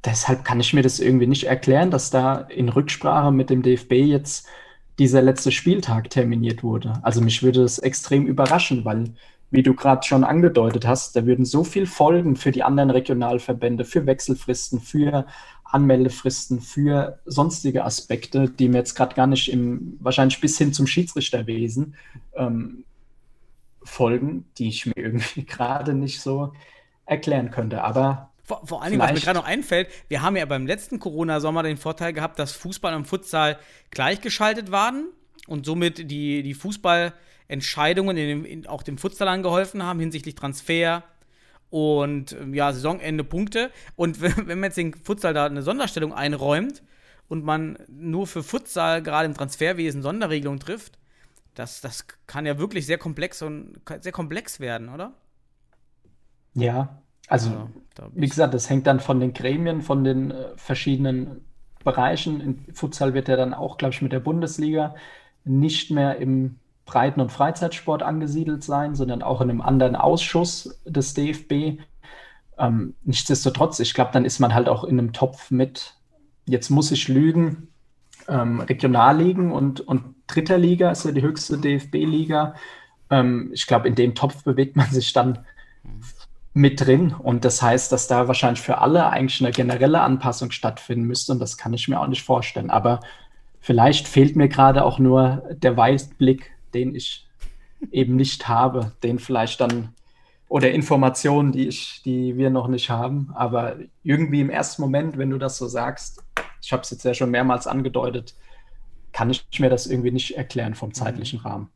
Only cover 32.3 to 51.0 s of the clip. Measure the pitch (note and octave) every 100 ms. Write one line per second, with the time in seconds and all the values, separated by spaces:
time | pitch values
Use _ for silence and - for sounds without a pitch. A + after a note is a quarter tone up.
32.3 | - C#3+ - F3+ F#3+ F#3 D#3+ C#3+ F#3+ -
33.3 | D#3+ D3+ D3 - _ _ - C3+ G3+ A3+
34.3 | - G#3+ A3 G3 G3 A3 C4+ E4 - _
35.3 | _ - D3+ C#3 E3 F3 E3+ D#3+ D3 D3
36.3 | C#3+ C#3 C#3 F#3+ G#3 F#3 E3+ E3+ E3+ _
37.3 | _ _ C#3 C3+ - D3+ F3+ G3 F3 D3
38.3 | D3 D#3+ D#3+ - D3 - C3+ - - G3
39.3 | F#3 F#3 F3 F#3+ G#3 F3+ E3+ E3 D#3 D#3
40.3 | - C#3 C#3 - E3 E3+ E3+ E3+ _ _
41.3 | _ _ _ _ D#3 D3+ D3 C#3+ C#3+ C#3
42.3 | C3+ C#3 C#3 C#3+ C3 D3 F#3 D#3 D#3 D3
43.3 | E3+ G#3 A3+ B3+ - - - E3+ D3+ F3
44.3 | F3+ G#3 F3 G3 - E3 - - G#3 F3+
45.3 | D3+ D3 C#3+ C#3 B3 A#3+ - D#3 - C#3+
46.3 | D3 C#3 D3 A#3+ C#4 _ _ _ _ _
47.3 | E3 D3+ D#3 D#3+ - - C3 E3 E3 G3
48.3 | E3+ C#3 - - - E3 E3 D#3+ D3+ D#3+
49.3 | C#3+ C#3 - D#3 F3+ E3 C#3 C#3 G3+ G3
50.3 | D#3 C#3+ C#3 D#3+ G#3+ - _